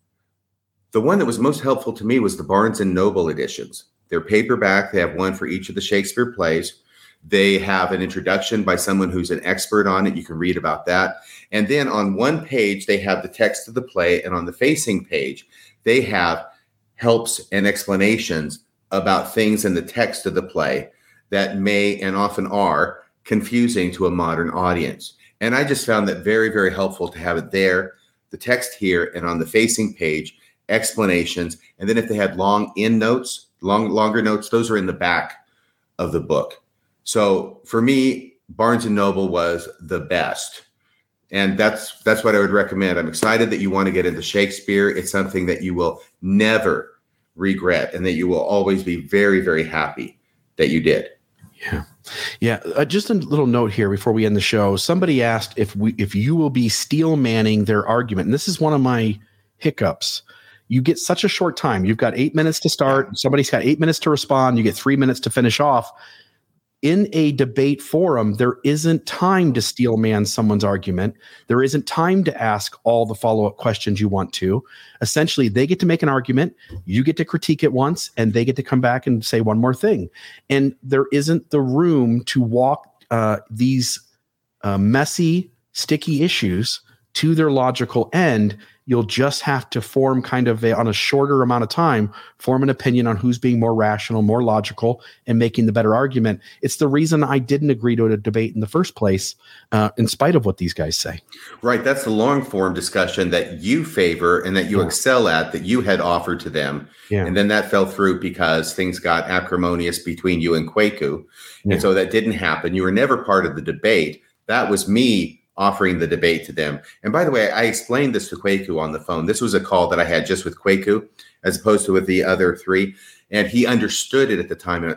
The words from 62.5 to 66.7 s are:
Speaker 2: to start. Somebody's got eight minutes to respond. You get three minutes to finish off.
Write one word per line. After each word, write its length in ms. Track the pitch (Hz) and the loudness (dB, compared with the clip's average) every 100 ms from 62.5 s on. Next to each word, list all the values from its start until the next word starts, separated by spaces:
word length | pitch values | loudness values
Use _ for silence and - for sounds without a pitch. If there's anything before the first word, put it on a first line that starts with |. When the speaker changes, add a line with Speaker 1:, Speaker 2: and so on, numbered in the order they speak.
| 156 | 0
Speaker 2:
to 80 | 160 | -2
start. 480 | - 135 135 131 101 | 0 2 2 0 -2
Somebody's 340 | 135 143 131 | 0 2 2
got 120 | 123 | 2
eight 180 | 123 151 | 2 2
minutes 200 | 160 156 | 2 0
to 100 | 165 | 0
respond. 480 | 147 - 135 131 120 | 0 2 2 4 4
You 60 | |
get 100 | 110 - | 2 0
three 200 | 135 139 | 0 2
minutes 240 | 131 127 | 2 0
to 100 | - | -2
finish 280 | 131 123 110 | 2 2 2
off. 320 | 147 123 - - - - _ _ _ _ _ | 2 2 0 -10 -20 -20 _ _ _ _ _